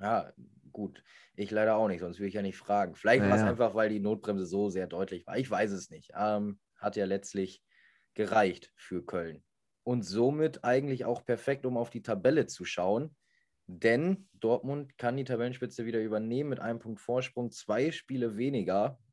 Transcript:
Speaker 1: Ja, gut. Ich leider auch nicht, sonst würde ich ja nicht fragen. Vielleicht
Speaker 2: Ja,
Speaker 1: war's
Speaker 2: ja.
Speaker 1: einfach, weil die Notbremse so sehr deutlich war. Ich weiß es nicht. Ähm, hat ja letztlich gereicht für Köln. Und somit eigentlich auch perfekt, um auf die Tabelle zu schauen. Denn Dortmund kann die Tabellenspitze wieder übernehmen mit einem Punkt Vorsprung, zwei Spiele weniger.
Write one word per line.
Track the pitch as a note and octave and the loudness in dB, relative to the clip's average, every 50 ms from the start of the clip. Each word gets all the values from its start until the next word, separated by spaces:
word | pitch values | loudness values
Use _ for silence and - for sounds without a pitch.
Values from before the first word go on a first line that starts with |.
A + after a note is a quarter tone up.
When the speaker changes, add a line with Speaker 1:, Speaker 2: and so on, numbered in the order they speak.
Speaker 1:
Ja, | - G#2 A#2 G2 D2 - - - B1+ - _ _ _ - | -2 0 0 0 -2 -4 -14 -20 -20 -20 _ _ _ -16
gut. | - A2 G2+ F#2+ - - _ _ - - - _ - | -10 -8 -8 -8 -8 -14 _ _ -20 -20 -20 _ -10
Ich | - G2+ G2+ | -8 -6 -2
leider | G#2+ G#2+ G#2+ A2 G#2+ | 0 2 4 4 4
auch | G#2+ A2 | 4 2
nicht, | G#2 F2+ E2 | 2 0 -2
sonst | F2+ F2 E2+ F2+ | -6 -8 -6 -6
würde | G2+ G2 | -6 -6
ich | F#2+ | -4
ja | G#2 | -4
nicht | G2 F#2+ - - | -4 -4 -6 -8
fragen. | - - G#2 G2+ G2 F2 D#2 | -2 0 2 2 2 0 -4
Vielleicht | - - A2 A#2+ G#2 | 0 4 6 6 6
Speaker 2:
Ja, | G2+ G2 | 8 6
Speaker 1:
war's | G#2 G#2+ | 6 6
Speaker 2:
ja. | G#2+ | 6
Speaker 1:
einfach, | G2 F#2 A#2+ A#2+ A2 G2 | 4 4 4 2 2 4
weil | A2 A2 G#2+ | 2 2 2
die | G#2+ G2+ | 2 0
Notbremse | G2 G#2 A2 G2+ - G#2+ G2 F#2+ F#2 | 0 0 0 0 0 -2 -2 -2 -2
so | F2 F#2+ G2+ G#2 G2+ | 0 0 0 0 0
sehr | F2 F#2 F2+ D#2 | 0 -2 -4 -4
deutlich | D#2 F2+ G2 - F#2+ E2+ - | -4 -4 -4 -4 -6 -10 -8
war. | - - B2 | -4 -4 -2
Ich | C3 B2+ | -2 0
weiß | G#2 F2+ G#2+ G2+ | 0 0 0 0
es | G2 F2+ - - | -2 -6 -8 -12
nicht. | D#2+ D#2 - _ - | -18 -20 -20 _ -4
Ähm, | F#2+ G#2 G#2+ G#2 G#2 G#2 G#2 G2 - _ _ _ | -2 0 2 2 2 0 -2 -6 -8 _ _ _
hat | - G#2 G#2 G2 | -6 -6 -4 -2
ja | G#2+ G2 | 0 0
letztlich | F#2 G2 G2+ - - - G2 F#2+ F#2 - - _ _ _ _ _ _ _ _ _ _ - | 0 0 -2 -4 -4 -4 -4 -4 -4 -6 -16 _ _ _ _ _ _ _ _ _ _ -4
gereicht | - G#2+ F#2+ A2 A2 G#2 F#2 - - - - _ | -2 0 4 6 6 6 4 2 -4 -12 -20 _
für | _ - - F#2 F2 E2+ | _ -12 -8 -8 -8 -6
Köln. | - G2 F2 E2 E2 D2+ D2 _ _ _ _ _ _ _ _ - | -4 -6 -6 -6 -6 -10 -14 _ _ _ _ _ _ _ _ -4
Und | B2 B2 A#2+ | -2 -2 -2
somit | G2 F2+ F#2+ A2+ B2 C3+ D3 D#3 D#3 D#3 - - - | -2 -2 0 2 2 2 2 2 0 -2 -2 -2 0
eigentlich | B2 B2+ C3+ C#3+ C#3+ C3 A#2+ A2+ | 2 2 2 2 0 -4 -2 -2
auch | A2+ A#2+ A#2+ - | -2 -2 -4 -2
perfekt, | - A#2+ A2+ - C#3 C#3+ C#3 - | -2 -2 -2 0 -2 -2 -2 -2
um | B2+ B2 | -4 -2
auf | A#2 A#2+ - | -2 -4 -4
die | - A2+ | -6 -10
Tabelle | - A#2+ G#2+ F#2+ F2+ C3 D#3 D3+ G#2+ | -4 -2 -2 2 4 4 4 4 2
zu | - - - F2+ | 0 -4 -10 -8
schauen. | - - F2+ F2+ F#2+ G#2+ B2 D#3 D#3 _ _ _ _ _ _ _ _ _ _ _ | -6 -2 0 2 2 2 2 0 -4 _ _ _ _ _ _ _ _ _ _ _
Denn | - F2+ E2+ - A2+ A#2 C3 D#3+ F#3 G3 F#3+ - _ _ | -18 -8 0 2 4 4 4 4 2 0 -2 -4 _ _
Dortmund | - - A2+ B2 - - C3+ C#3+ D3 C#3+ C#3 _ - | -2 0 0 2 0 0 -4 -6 -6 -6 -10 _ -4
kann | B2 A#2+ B2+ | -2 -2 -2
die | C#3 C3 | -2 -2
Tabellenspitze | C3 B2 A2+ A#2+ B2 B2 - B2+ G#2+ - - A2+ | -2 -2 -2 -2 -4 -4 -6 -8 -8 -6 -8 -6
wieder | A#2 A2+ A2 | -2 -2 -2
übernehmen | A2 A2 A2 G#2+ A2 A2+ A#2+ C3+ D3+ C#3+ | 0 0 -2 -2 -2 -2 -2 -2 -2 -2
mit | B2+ - | -4 -4
einem | A2 A#2 A#2 A#2 | -4 -6 -6 -6
Punkt | - A2+ A2 - | -8 -10 -12 -10
Vorsprung, | - - B2 B2+ B2 - - B2 A#2+ A2 | -4 -2 -2 -2 -2 -4 -6 -6 -6 -6
zwei | - - - - G#2 A#2 C#3 D#3+ | -8 -10 -4 -2 0 0 0 0
Spiele | D#3 - - - C3 B2+ A#2+ A2+ G2+ | -2 -6 -10 -6 -4 -2 -2 -2 -2
weniger. | G#2+ B2+ C#3 C#3 A2+ F2 F2+ F#2 G2+ A2 C#3 C3+ _ _ _ | -2 -2 0 0 0 0 2 2 2 2 0 -2 _ _ _